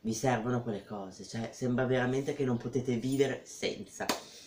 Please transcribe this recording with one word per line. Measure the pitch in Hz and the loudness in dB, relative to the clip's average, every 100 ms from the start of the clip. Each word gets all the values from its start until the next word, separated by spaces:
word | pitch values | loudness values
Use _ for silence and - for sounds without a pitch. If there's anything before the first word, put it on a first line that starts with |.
"Mi | 113 | -2
servono | 113 131 120 117 123 | 2 2 2 2 0
quelle | 120 101 | 0 -4
cose", | - 107 95 92 101 | -6 -8 -8 -10 -8
cioè | 117 110 | -6 -6
sembra | - 127 123 | -2 0 2
veramente | 127 127 123 131 147 | 4 4 4 2 0
che | 143 | 0
non | 131 117 | 2 2
potete | 123 127 123 117 | 2 0 2 0
vivere | 127 135 135 127 | 2 4 4 2
senza. | - - - - - - - - - - | -8 -4 -4 -4 -10 -6 -2 -2 -4 -18